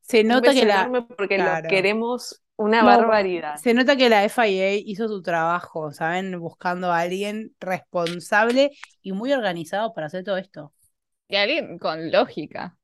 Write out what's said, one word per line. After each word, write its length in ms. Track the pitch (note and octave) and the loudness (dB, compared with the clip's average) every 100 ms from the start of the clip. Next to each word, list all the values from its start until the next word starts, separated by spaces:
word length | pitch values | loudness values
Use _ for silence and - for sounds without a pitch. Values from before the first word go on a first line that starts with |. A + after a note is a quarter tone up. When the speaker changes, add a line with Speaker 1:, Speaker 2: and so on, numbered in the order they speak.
Speaker 1:
Se 200 | - A3+ | 2 2
Speaker 2:
Un 60 | A3 | 4
Speaker 1:
nota 220 | B3+ B3 | 4 6
Speaker 2:
beso 100 | C4 | 6
Speaker 1:
que 40 | A3 | 4
la 160 | G3 | 4
Speaker 2:
enorme 200 | F#3 B3+ | 2 -2
porque 320 | A#3+ - G3 G3 | -4 -8 -2 0
Speaker 1:
Claro. 280 | E3+ E3 | 0 -2
Speaker 2:
lo 60 | D#3+ | -2
queremos 720 | F#3+ F#3+ G#3+ A#3 B3 - - _ - | 0 0 -2 -4 -6 -10 -18 _ -4
una 240 | G#3+ A3+ | 2 4
Speaker 3:
Claro. 200 | G#3+ G#3+ | 6 6
Speaker 2:
barbaridad. 520 | A3+ A3 F#3+ F3 D3+ D3+ | 6 2 0 -4 -8 -4
Speaker 1:
Se 160 | B3 | 0
nota 220 | A#3 C4 C#4 | 2 2 4
que 140 | B3+ | 6
la 160 | G#3+ G#3 | 4 2
F 200 | - A3 | 0 0
I 120 | F#3+ | 2
A 120 | F#3+ | 0
hizo 340 | G3+ G#3 G3 A3+ | -2 -6 -6 -6
su 140 | G#3 | -6
trabajo, 720 | F3 E3+ E3 F3 - E3 D#3 | -4 -2 0 -2 -6 -10 -10
¿saben? 440 | C#3+ D#3+ F3+ F#3+ F3+ | -6 -4 -4 -6 -8
Buscando 520 | E3 _ F3+ F3+ F3+ | -12 _ -6 -4 -2
a 80 | E3+ | -2
alguien 560 | F3 F#3 G3+ G#3+ A3 _ | -2 -4 -6 -8 -12 _
responsable 1080 | F#3 F#3 _ F3+ E3+ F3 - G#3 A3+ B3 C#4+ C#4+ - _ | -8 -8 _ -4 -4 -6 -2 2 2 2 0 -2 -20 _
y 120 | F#3+ | -8
muy 180 | F#3+ B3 | -6 -2
organizado 640 | C#4 G#3 E3+ D#3 G3 A3 | -2 -2 -6 -6 -6 -6
para 140 | A3+ D3+ | -6 -10
hacer 180 | F3+ F#3 | -8 -6
todo 100 | F#3+ | -6
esto. 360 | F#3+ E3 D3 _ _ _ _ _ _ | -6 -20 -20 _ _ _ _ _ _
Speaker 4:
Y 80 | G3 | -2
alguien 420 | G#3 D#4 - F3 | 0 -2 -6 -6
con 320 | F#3 D#3+ D#3+ | -6 -6 0
lógica. 680 | F3+ A#3+ - D3+ - E3+ _ | 2 0 -4 -12 -12 -14 _